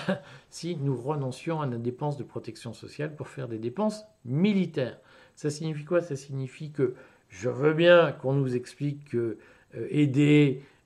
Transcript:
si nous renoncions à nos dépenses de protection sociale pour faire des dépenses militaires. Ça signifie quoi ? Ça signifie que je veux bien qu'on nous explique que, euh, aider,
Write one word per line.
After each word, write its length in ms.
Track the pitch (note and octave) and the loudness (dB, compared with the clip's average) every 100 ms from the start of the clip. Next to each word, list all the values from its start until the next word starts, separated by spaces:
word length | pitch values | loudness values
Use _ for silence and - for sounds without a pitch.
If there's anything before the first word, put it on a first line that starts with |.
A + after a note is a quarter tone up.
| - - - - _ | 0 -4 -6 -20 _
si 280 | - E3 D#3+ | -10 -8 -4
nous 180 | C#3 B2 | -2 -2
renoncions 640 | B2 D3+ C3 B2 - D#3+ | -4 -4 -4 -6 -6 -4
à 40 | C#3 | -4
nos 120 | A#2+ | -4
dépenses 400 | A#2 A#2+ D3 C3+ | -4 -4 -4 -4
de 60 | |
protection 500 | G#2+ A#2 - G#2+ A#2 | -8 -10 -12 -12 -14
sociale 420 | G#2+ A2 - D3+ D3 | -14 -14 -10 -10 -10
pour 120 | B2+ | -14
faire 220 | - B2+ | -12 -10
des 100 | A2 | -6
dépenses 460 | A#2 - G#3+ G#3+ - _ | -6 -2 -2 -4 -14 _
militaires. 720 | A#2+ C#3 G3+ G3 F3 D3+ A#2+ G#2+ _ - - _ | -4 0 2 2 0 -2 -6 -8 _ -20 -20 _
Ça 140 | D3+ | -6
signifie 340 | D3 D#3+ D3+ | -4 -6 -6
quoi ? 180 | D3 F3 | -2 -2
Ça 140 | E3+ C#3 | 0 -8
signifie 560 | - C3+ C3 - D#3 | -8 -8 -8 -10 -10
que 240 | D3 B2+ - - _ _ | -2 -2 -2 -14 _ _
je 220 | F#2 A#2+ | -8 -6
veux 240 | A#2+ D3 | 0 2
bien 400 | D#3+ E3+ F3 D#3+ | 6 8 8 8
qu'on 200 | - C3 | 0 0
nous 220 | C#3 C3 B2 | 0 0 -2
explique 540 | B2 - D3 D3 - | -6 -6 -6 -6 -6
que, 280 | A#2+ A#2 G2+ - - _ - | -4 -2 -6 -16 -20 _ -10
euh, 120 | A2+ | -2
aider, 720 | D3 D3 B2+ D3 D3 D3 B2 - _ | 2 2 4 6 8 6 2 -8 _